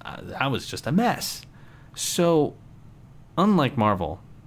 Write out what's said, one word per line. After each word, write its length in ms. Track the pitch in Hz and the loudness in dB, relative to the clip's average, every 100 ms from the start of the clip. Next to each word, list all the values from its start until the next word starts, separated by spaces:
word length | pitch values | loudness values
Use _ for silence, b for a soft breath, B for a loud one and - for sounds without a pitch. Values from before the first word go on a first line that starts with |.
uh, 140 | - - | -14 -14
that 300 | - - 135 | -10 -4 -2
was 160 | 113 - | -2 -6
just 180 | 92 - | -8 -2
a 60 | |
mess. 500 | 170 233 - - - - B B B B - | 0 0 -2 -6 -10 -16 B B B B -10
So, 600 | - - 170 160 139 - - - - - - - - - | -6 0 2 4 2 -2 -18 -20 -20 -20 -20 -20 -8 0
unlike 400 | 196 190 127 135 | 4 4 2 2
Marvel, 440 | 107 98 80 80 - - | 2 2 -2 -8 -14 -20